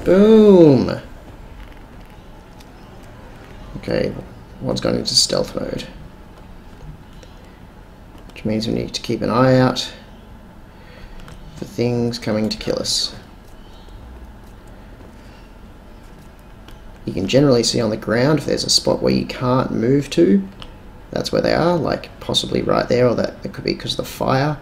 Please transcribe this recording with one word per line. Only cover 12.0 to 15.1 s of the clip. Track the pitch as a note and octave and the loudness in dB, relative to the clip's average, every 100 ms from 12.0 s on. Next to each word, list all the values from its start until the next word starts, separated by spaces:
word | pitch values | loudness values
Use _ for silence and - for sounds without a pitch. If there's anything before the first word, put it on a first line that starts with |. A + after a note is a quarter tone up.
| A#2 A#2 | -2 -4
coming | - G#2+ G#2+ | -4 -2 -2
to | - | -4
kill | - - | -6 -4
us. | - - - - - - - - - - - - - - - - - - - - - - - | -2 -4 -4 -8 -20 -20 -20 -20 -20 -20 -20 -18 -18 -18 -18 -18 -20 -20 -20 -20 -20 -20 -20